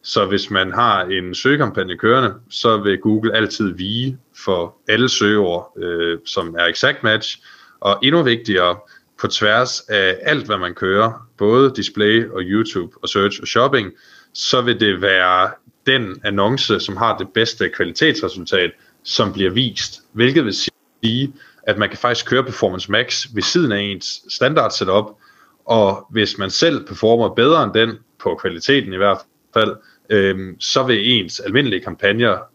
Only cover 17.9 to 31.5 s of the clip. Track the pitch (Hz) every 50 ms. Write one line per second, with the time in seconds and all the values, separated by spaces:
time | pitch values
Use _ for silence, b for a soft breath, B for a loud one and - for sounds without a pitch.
17.9 | 85 - 156 160 - - - 90 - 92 87 - - 95 90 85 - b b b
18.9 | b b _ - - - 117 98 95 98 98 92 90 120 131 117 - - - -
19.9 | - - _ _ _ 104 117 127 139 160 139 107 98 - - - _ _ _ _
20.9 | _ _ - 113 113 123 139 - B B B B B B B 110 104 101 107 98
21.9 | - - - 123 120 - - - 123 127 127 123 107 - - 98 90 92 - -
22.9 | 101 110 127 - - - - - 113 104 - - - 180 170 127 104 101 101 101
23.9 | 98 90 - - - - _ - - - 123 135 151 160 120 104 - - 98 92
24.9 | 92 104 107 - - b b b b b b b b b _ - 113 113 104 98
25.9 | 98 - - _ - 110 104 98 - - 98 95 - - 165 170 147 113 - -
26.9 | 101 - - 110 117 117 117 95 - - 117 143 165 160 135 104 95 110 113 113
27.9 | 110 - _ _ _ _ - 98 85 - - 95 87 82 - - 139 139 110 98
28.9 | 92 92 98 101 95 90 - _ _ _ _ _ _ 113 107 104 87 - b b
29.9 | b b b _ 107 104 98 98 95 95 95 92 87 - - - - 135 131 127
30.9 | 120 104 101 120 123 110 92 80 - - - 98